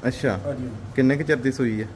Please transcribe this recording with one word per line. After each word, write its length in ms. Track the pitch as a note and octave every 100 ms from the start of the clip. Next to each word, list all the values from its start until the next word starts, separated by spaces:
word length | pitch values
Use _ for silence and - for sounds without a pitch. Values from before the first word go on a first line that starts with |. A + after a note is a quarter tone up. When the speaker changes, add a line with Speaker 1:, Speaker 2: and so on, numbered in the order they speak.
| A#2+
Speaker 1:
ਅੱਛਾ। 240 | B2 C#3
Speaker 2:
ਹਾਂਜੀ, 300 | G2 A#2+ C3
ਹਾਂਜੀ। 300 | B2+ G#2+ -
Speaker 1:
ਕਿੰਨੇ 220 | - C3 C#3
ਕੁ 60 |
ਚਿਰ 140 | D3+ D3
ਦੀ 160 | B2+
ਸੂਈ 280 | C3 B2+ G#2+
ਆ? 60 | G#2+